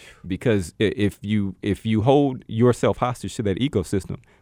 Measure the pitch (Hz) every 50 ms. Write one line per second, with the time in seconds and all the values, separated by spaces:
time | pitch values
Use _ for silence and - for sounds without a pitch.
0 | - - - _ - 85 92 92 - 127 110 101 90 76 - - 110 98 - -
1 | 104 98 - - - 101 107 107 101 98 92 - - 104 95 - - 113 110 110
2 | 104 131 135 143 143 139 127 - - - 107 110 120 123 117 - - 117 98 -
3 | 123 123 127 - - 98 - - 117 101 95 - 120 147 - 107 85 - - 95
4 | - - - - - _ _ _